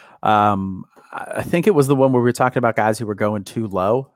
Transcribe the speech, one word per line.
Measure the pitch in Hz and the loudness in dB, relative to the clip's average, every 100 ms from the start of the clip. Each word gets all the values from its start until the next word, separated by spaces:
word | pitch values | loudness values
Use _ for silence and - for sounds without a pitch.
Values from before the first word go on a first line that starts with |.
| - _ | -20 _
Um, | - 107 104 101 95 92 - _ - | 0 2 2 0 -4 -10 -16 _ -18
I, | - - - | -14 -10 -8
I | |
think | 117 170 190 | -4 0 2
it | 165 | 4
was | 135 | 2
the | 135 | 4
one | 135 | 4
where | 127 | 4
we | 120 | 2
were | |
talking | - 127 131 | 0 0 0
about | 120 110 | 0 0
guys | 107 110 | 0 -2
who | 107 | -6
were | 104 | -4
going | 104 107 | -2 -4
too | 95 120 110 | -6 -8 -4
low. | 92 95 123 135 | -2 0 -2 -4